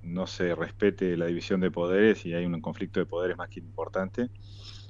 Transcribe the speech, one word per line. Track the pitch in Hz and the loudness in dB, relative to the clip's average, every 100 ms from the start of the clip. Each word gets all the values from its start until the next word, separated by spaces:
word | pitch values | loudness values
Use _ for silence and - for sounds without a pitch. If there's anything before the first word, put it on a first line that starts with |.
no | 87 90 90 | -8 -6 -4
se | - 90 | -2 0
respete | 80 82 - 104 - 92 85 | 0 -4 2 4 4 2 2
la | |
división | 85 87 - 95 | 0 -2 0 2
de | 90 | 2
poderes | 82 87 95 110 101 87 | 2 2 8 8 6 0
y | |
hay | 85 | -2
un | 87 82 | -2 -2
conflicto | 80 80 95 95 | -4 -6 -4 -2
de | 85 | -2
poderes | 85 90 85 | 0 -2 -2
más | - | -8
que | - | -12
importante. | - - 82 185 190 - 123 - - - - - - | -12 -8 -4 -2 -2 -2 -4 -6 -16 -16 -16 -16 -16